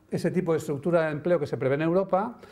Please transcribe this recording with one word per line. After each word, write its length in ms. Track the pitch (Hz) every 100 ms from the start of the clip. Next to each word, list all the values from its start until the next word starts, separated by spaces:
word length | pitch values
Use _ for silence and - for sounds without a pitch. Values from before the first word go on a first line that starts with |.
| _
ese 220 | 165 170
tipo 220 | 175 170
de 60 | 160
estructura 480 | 160 143 180 170 156
de 40 |
empleo 260 | 151 175 170
que 80 | 139
se 120 | 123
prevé 180 | 131 139
en 60 |
Europa, 560 | 165 180 190 185 233 - -